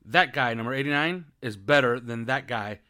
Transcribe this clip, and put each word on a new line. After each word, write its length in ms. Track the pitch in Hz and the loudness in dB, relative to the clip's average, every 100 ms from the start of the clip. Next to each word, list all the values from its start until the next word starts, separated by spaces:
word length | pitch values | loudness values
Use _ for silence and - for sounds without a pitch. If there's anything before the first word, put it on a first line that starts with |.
"That 300 | - 160 156 | -2 2 2
guy, 180 | 139 123 | 2 0
number 220 | 113 113 | 0 -2
eighty-nine, 500 | 135 143 147 156 180 156 _ | -2 0 0 0 -4 -10 _
is 160 | 127 101 | -10 -6
better 420 | 98 147 123 123 | 4 4 4 2
than 280 | 120 117 117 | -4 -6 -4
that 200 | 135 131 | -4 -4
guy, 340 | 117 104 101 | -6 -6 -10